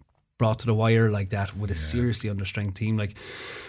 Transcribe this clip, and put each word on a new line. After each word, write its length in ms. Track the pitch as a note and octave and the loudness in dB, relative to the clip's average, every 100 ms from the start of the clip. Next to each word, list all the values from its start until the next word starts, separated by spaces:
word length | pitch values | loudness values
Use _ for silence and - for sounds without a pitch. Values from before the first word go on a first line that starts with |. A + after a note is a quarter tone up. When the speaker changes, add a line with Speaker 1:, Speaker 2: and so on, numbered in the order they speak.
| _ _ _ - | _ _ _ 0
Speaker 1:
brought 220 | A2 A2 | 0 2
to 60 | A#2 | 0
the 60 | |
wire 360 | A2 A2+ A2+ A2+ | 2 6 6 6
like 200 | G#2 F#2+ | 2 0
that 260 | G#2 G2 G2 | -2 -4 -4
with 120 | G#2 | -4
a 20 | |
Speaker 2:
Yeah. 60 | D#2+ | -2
Speaker 1:
seriously 500 | - A#2+ B2 A2+ G#2 | 0 0 0 0 -2
understrength 460 | G2 G2 - G2+ F#2+ | -4 -4 -4 -4 -2
team. 200 | A2 A2 | 0 0
Like, 180 | G2+ - - - - - | -2 -6 -16 -14 -14 -14